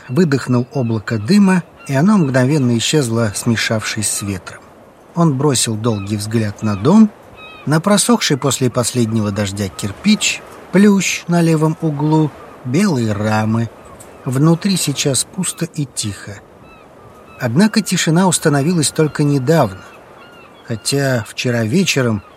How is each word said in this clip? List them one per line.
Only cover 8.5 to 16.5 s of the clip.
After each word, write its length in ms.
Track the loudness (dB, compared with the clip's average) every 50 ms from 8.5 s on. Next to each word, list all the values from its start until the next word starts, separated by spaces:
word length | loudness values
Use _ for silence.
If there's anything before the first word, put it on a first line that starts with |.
| -2 0 -2 -2
последнего 600 | 0 -2 -2 -2 0 -2 0 0 0 -2 -2 -2
дождя 360 | -2 -2 -4 -4 -4 -6 -6 -6
кирпич, 720 | -8 -8 -10 -10 -8 -2 0 0 2 2 0 -4 -4 -6 -10 -18 -20 -20 -8 0
плющ 520 | 2 4 6 6 4 4 0 -2 -4 -6 -4
на 160 | -2 0 2
левом 340 | 2 2 2 2 0 0 -2 -2
углу, 500 | -4 -4 -2 -2 0 2 2 2 2 0 -2 -8 -20 -20 -18 -12 -6
белые 480 | -2 0 0 2 2 2 0 0 -2
рамы. 560 | -2 -2 -2 0 0 0 0 0 0 0 -2 -4 -8 -16 -20 -20 -20 -20 -20 -20 -18 -12 -8
Внутри 520 | -4 0 2 2 2 2 2 0 -2 -2
сейчас 480 | -2 -2 -4 -4 -2 -2 -2 -2 -2 -4
пусто 420 | -6 -6 -6 -6 -6 -6 -8 -8
и 180 | -8 -6 -8 -8
тихо. 560 | -8 -8 -8 -8 -8 -8 -10 -14 -16 -16 -18 -20 -20